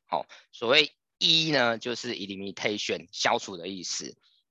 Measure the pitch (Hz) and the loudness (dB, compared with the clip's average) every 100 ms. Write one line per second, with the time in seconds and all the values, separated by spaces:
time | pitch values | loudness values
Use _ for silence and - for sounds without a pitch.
0 | - 87 - - _ - 117 151 151 _ | -4 -4 -4 -16 _ -6 4 6 4 _
1 | _ - 185 160 160 139 120 113 123 117 | _ -4 2 4 4 4 4 2 -4 -6
2 | 123 98 98 95 98 - 117 104 - 90 | -4 -6 -6 -6 -8 -4 -2 -2 -2 -4
3 | 82 - 117 117 - 90 90 95 80 - | -6 -2 2 2 -2 -10 -8 -8 -6 -8
4 | 76 - _ _ _ | -8 -14 _ _ _